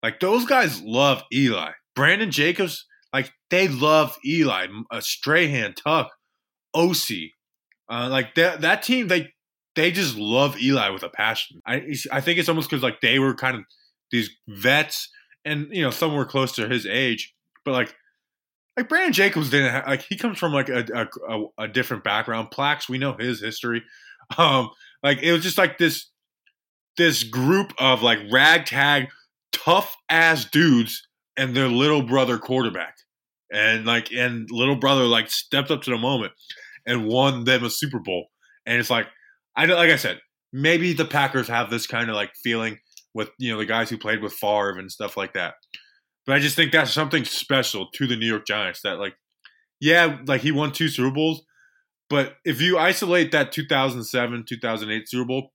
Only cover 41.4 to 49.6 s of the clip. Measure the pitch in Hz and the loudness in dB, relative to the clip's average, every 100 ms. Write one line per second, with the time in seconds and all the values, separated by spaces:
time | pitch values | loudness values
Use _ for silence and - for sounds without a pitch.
41.4 | 117 117 110 117 - 117 117 107 101 - | -2 -2 -2 -4 -4 -4 -4 -4 -6 -6
42.4 | 120 117 113 107 _ - _ 110 107 _ | -4 -2 -2 -8 _ -20 _ -10 -10 _
43.4 | 127 110 107 113 110 110 107 110 104 - | -6 -4 -2 -2 -2 -6 -6 -4 -6 -6
44.4 | 104 104 101 92 95 - 104 - 95 95 | -2 0 -2 -6 -12 -10 -10 -8 -8 -6
45.4 | 87 - _ - _ _ _ _ - 139 | -8 -10 _ -20 _ _ _ _ 0 2
46.4 | 143 - 156 160 139 - 151 156 117 - | 2 2 4 4 2 0 0 -2 -2 -8
47.4 | - 135 123 104 95 - 131 120 113 107 | 0 0 0 -4 -10 -6 -4 -2 0 -2
48.4 | 107 104 98 87 101 87 98 - _ _ | -2 -4 -4 -4 -6 -6 -8 -10 _ _
49.4 | - _ | -20 _